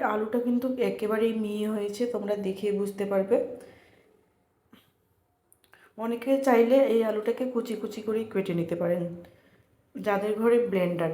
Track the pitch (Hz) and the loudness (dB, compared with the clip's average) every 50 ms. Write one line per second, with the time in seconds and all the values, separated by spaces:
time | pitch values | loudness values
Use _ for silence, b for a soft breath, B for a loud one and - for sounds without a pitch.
0 | - 220 214 214 214 214 - 240 233 240 247 247 254 262 254 254 233 196 196 - | 0 0 0 0 -2 0 -2 0 0 2 0 2 0 0 -2 0 0 -2 0 -2
1 | 220 208 220 214 226 226 220 220 214 208 208 208 214 214 214 208 202 202 202 208 | -2 -2 0 2 2 0 0 -2 -4 -4 -4 -2 -2 -2 -2 -2 -4 -4 -4 -4
2 | 240 240 - 214 202 202 208 202 196 190 190 - 208 202 202 196 202 196 - - | -4 -2 -2 -4 -2 -2 -2 -2 -2 -4 -4 -2 -2 0 0 0 -2 -2 -4 -4
3 | 202 196 196 196 190 196 233 262 - - - B B B B B B B B B | -4 0 0 0 2 2 2 2 0 -2 -8 B B B B B B B B B
4 | B B _ _ _ _ _ _ _ _ _ _ _ _ - _ _ _ _ _ | B B _ _ _ _ _ _ _ _ _ _ _ _ -20 _ _ _ _ _
5 | _ _ _ _ _ _ _ _ _ _ _ _ _ _ b b b b b - | _ _ _ _ _ _ _ _ _ _ _ _ _ _ b b b b b -8
6 | 220 226 233 233 233 262 269 269 269 254 240 233 233 233 254 269 269 220 226 226 | -4 -4 -4 -4 0 0 2 2 4 4 6 6 6 6 6 6 6 6 4 2
7 | 226 220 214 214 214 233 233 - 254 254 247 233 220 - 226 208 233 214 - 220 | 2 2 0 -2 -2 -2 -2 -2 -4 -2 -2 -4 -4 -4 -6 -6 -6 -8 -8 -8
8 | 214 - 214 220 220 220 - 196 190 190 175 170 170 170 175 170 175 170 175 180 | -6 -4 -2 -2 -4 -4 -4 -4 -2 -2 -2 -2 -2 -2 -4 -4 -2 -2 0 -2
9 | 170 170 170 175 B B B B B B B B B B B _ _ _ - - | -2 -4 -8 -10 B B B B B B B B B B B _ _ _ -16 -6
10 | 185 208 202 196 202 214 214 214 226 233 233 240 240 190 190 190 180 175 175 170 | -2 0 0 0 0 -2 -2 2 4 4 4 4 4 2 2 2 2 2 0 0
11 | 170 160 | -2 -2